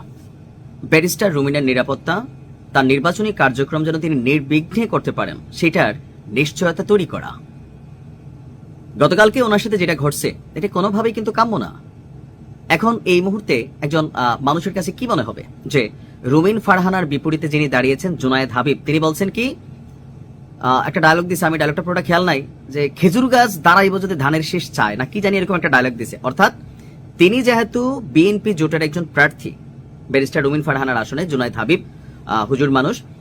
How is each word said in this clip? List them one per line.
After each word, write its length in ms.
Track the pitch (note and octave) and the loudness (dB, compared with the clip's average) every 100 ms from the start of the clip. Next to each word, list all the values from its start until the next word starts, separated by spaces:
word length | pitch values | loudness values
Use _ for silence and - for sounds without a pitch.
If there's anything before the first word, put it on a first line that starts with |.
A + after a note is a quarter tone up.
| - - - - - - - - - | -16 -20 -20 -20 -20 -20 -20 -18 0
ব্যারিস্টার 480 | D#3+ E3+ - G#3 | 2 2 0 0
রুমিনের 300 | D3 C#3 D3 | 0 0 0
নিরাপত্তা, 640 | C3 B2+ B2+ C3+ - F3 C3 - - - - | 0 0 0 -4 -4 -4 -6 -14 -20 -20 -2
তার 120 | C#3+ C3 | 2 4
নির্বাচনী 460 | C#3 E3+ F3 G#3+ | 2 2 -2 -4
কার্যক্রম 520 | - C#3 A#2+ C#3 D#3 | 0 0 0 -2 -2
যেন 160 | D#3 D#3+ | -2 -2
তিনি 160 | D#3+ D3 | -2 0
নির্বিঘ্নে 720 | A#2+ D3+ C3+ D3+ E3 A3+ A#3 | 0 0 0 -2 0 -4 -2
করতে 240 | D3+ C#3 | -2 -4
পারেন, 260 | A#2+ F#2+ D2+ - | -4 -6 -8 -14
সেটার 400 | - E3+ F3 A#2+ G#2 - - - | -4 0 2 0 -2 -12 -20 -6
নিশ্চয়তা 560 | A2 D3 - F3+ E3 | -2 -2 -2 -2 -2
তৈরি 220 | F#3 G#3 F#3 | 0 0 0
করা। 260 | F#2 B1 - - - - - - - - - - - - - - - - - | -6 -10 -16 -20 -20 -20 -20 -20 -20 -20 -20 -20 -20 -20 -20 -20 -20 -16 0
গতকালকে 420 | D3 F#3 G#3+ A3 | 2 6 4 4
ওনার 180 | A#3 G#3 | 2 2
সাথে 180 | G#3+ G#3 | 0 0
যেটা 180 | F3 D3+ | 0 0
ঘটছে, 380 | D3 D3 B2+ - - - | -2 -2 -4 -6 -12 -8
এটা 120 | G3 | -4
কোনোভাবেই 460 | F#3 G3 G3+ A3+ | -2 -2 2 2
কিন্তু 180 | A3 G#3+ | 0 -2
কাম্য 240 | A3 A#3 F#3+ | 0 0 0
না। 180 | F2+ - - - - - - - - - - | -6 -10 -20 -20 -20 -20 -20 -20 -20 -16 -2
এখন 300 | E3+ A3+ A3+ - | 0 2 0 2
এই 160 | F3+ | 2
মুহূর্তে 460 | F#3 G#3 - B2+ B2 - | 2 -2 -2 -2 -2 -6
একজন, 280 | D3 D#3+ D#3 | -2 -2 -2
আহ, 300 | - B2 A2+ | -2 0 0
মানুষের 300 | C3+ D#3+ G3 | 0 0 -2
কাছে 180 | F#3+ E3+ | -6 -6
কি 160 | - B3 | -6 -4
মনে 160 | F#3+ | -2
হবে 200 | A2 G#2 - - - | -2 -8 -16 -18 -2
যে 240 | D3 G#2 - - - | -2 -2 -6 -20 -10
রুমিন 360 | B2+ D3 F3+ A3 | 0 4 4 2
ফারহানার 460 | - F#3 F3+ F#3+ D#3+ | 2 2 2 0 -2
বিপরীতে 420 | C#3 D#3+ D3+ D#3 | -2 -2 -4 -2
যিনি 200 | D3 D3 | 0 0
দাঁড়িয়েছেন 480 | B2+ C3 C3+ F#3 D#3 | 2 2 0 -2 -2
জুনায়েদ 360 | C3 C3 C3 | 0 0 0
হাবিব, 260 | A2+ C3+ C3+ - | -2 0 -2 -2
তিনি 140 | D3+ | 0
বলছেন 300 | D#3+ D#3 F#3+ | 0 0 -4
কি, 260 | F#3+ B3 - - - - - - - - - - - | -2 -4 -6 -16 -20 -20 -20 -20 -20 -20 -20 -20 -6
আহ, 260 | B2+ B2+ - | 0 0 0
একটা 120 | F3 | 2
ডায়লগ 260 | D#3+ E3 F3 | 4 4 2
দিছে, 200 | F3+ E3+ | -2 0
আমি 120 | D#3+ | 0
ডায়লগটা 240 | D3+ D3+ | 0 -2
পুরোটা 200 | E3+ F3+ | -4 -4
খেয়াল 240 | C#3+ F3 F3+ | 0 0 2
নাই, 220 | C#3 C#3+ - - | -2 -4 -14 -10
যে 200 | C#3+ C#3+ | -4 -4
"খেজুর 380 | C#3+ F3+ G3+ B3+ | 2 2 4 4
গাছ 320 | B3 A#3+ F3+ | 4 4 2
দাঁড়াইব 400 | E3 F3+ G3 F#3+ | 4 6 6 2
যদি 160 | F#3 E3+ | -2 -2
ধানের 280 | C3+ D#3 | 0 0
শীষ 280 | D#3 F3+ - | -2 -4 -4
চায়" 240 | - G#2+ G#2 | -2 -2 -2
না 100 | C3 | -6
কি 160 | G#3 | -2
জানি 160 | G3 G3 | 0 0
এরকম 180 | F3+ F3 | 0 -2
একটা 140 | - | 2
ডায়লগ 240 | B2+ B2+ | 4 2
দিছে। 240 | A#2 A2+ - | -2 -10 -6
অর্থাৎ 300 | B2+ C3 G#3+ - - - - - - - | -6 2 2 2 -12 -20 -20 -20 -18 2
তিনি 240 | F3 B3 | 4 4
যেহেতু 600 | B3 A3+ A#3 A#3+ B3 C4+ G#3 | 2 2 0 -2 -2 -4 0
বিএনপি 480 | C#3 F#3 G#3 G#3+ | 4 4 2 -2
জোটের 280 | E3+ D#3 D#3+ | -2 0 0
একজন 240 | D#3 D#3+ D#3+ | -2 -4 -4
প্রার্থী 380 | D3 D3+ - - - - - - - - | 2 2 2 -12 -14 -18 -20 -20 -20 -2
ব্যারিস্টার 320 | C3+ C3+ D#3+ | 0 0 0
রুমিন 180 | C#3 D3 | 0 0
ফারহানার 360 | D3+ C3+ C3 A#2+ | 0 -2 -2 -2
আসনে, 280 | A2 C3+ F3+ | -4 -6 -4
জুনায়েদ 300 | C#3 A#2+ A2 | -2 -2 -4
হাবিব, 280 | A2+ F3 - - - - - | -2 -2 -2 -20 -20 -18 -4
আহ, 200 | A2 G#2 | -4 0
হুজুর 260 | C3 C#3+ | 0 2
মানুষ, 300 | C3+ C#3+ B3 - - | 2 0 -4 -10 -20